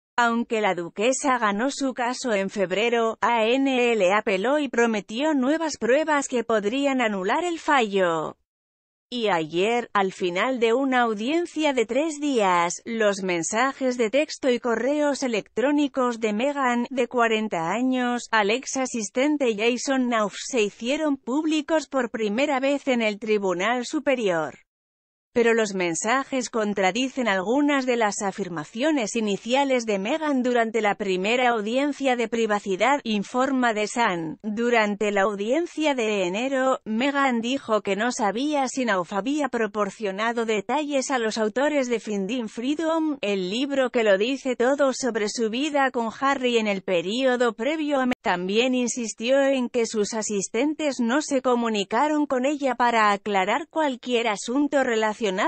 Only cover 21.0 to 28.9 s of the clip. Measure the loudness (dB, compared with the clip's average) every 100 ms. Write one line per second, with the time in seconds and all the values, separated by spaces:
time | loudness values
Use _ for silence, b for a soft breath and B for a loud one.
21 | 0 -2 -2 -2 0 -2 0 -2 0 -4
22 | -4 -2 -2 0 0 0 0 0 0 0
23 | 0 -2 0 0 2 0 0 -2 -2 -2
24 | 0 0 2 0 -2 -8 _ _ _ _
25 | _ _ _ 2 4 4 0 0 -2 -2
26 | 0 0 0 -4 -4 -2 -2 2 0 0
27 | -2 -2 0 0 2 2 2 2 0 2
28 | 0 0 -4 -4 -6 -6 -8 -2 0